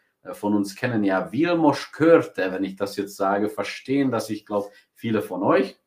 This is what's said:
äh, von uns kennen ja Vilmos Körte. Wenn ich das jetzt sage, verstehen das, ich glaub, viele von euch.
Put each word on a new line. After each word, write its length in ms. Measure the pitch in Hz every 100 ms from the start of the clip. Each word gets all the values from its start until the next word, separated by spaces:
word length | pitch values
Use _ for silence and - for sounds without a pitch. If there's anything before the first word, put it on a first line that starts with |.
| _ _
äh, 120 | 92
von 200 | 90 101
uns 200 | 104 98
kennen 300 | - 123 113
ja 260 | 98 95 90
Vilmos 640 | 120 170 170 151 131 -
Körte. 580 | - 160 165 - - 92
Wenn 140 | 92
ich 120 | 95 -
das 200 | 98 -
jetzt 200 | 98 -
sage, 320 | 98 101 104
verstehen 600 | - - - - 139 131
das, 200 | 113 -
ich 140 | 104 -
glaub, 260 | 104 101 - _
viele 280 | _ 117 107
von 200 | - 92
euch. 360 | 113 180 190 -